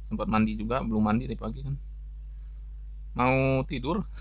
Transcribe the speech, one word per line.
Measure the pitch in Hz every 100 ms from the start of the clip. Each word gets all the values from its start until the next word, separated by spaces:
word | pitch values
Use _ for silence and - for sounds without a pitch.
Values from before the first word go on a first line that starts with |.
| -
sempat | 110 104
mandi | 110 110
juga, | 107 110 123 127
belum | 110
mandi | 107 107 127
dari | 113
pagi | 110 113 135
kan. | 139 - - - - - - - - - - - - - -
Mau | 127 131 135 135 131
tidur, | 139 123 196 160 -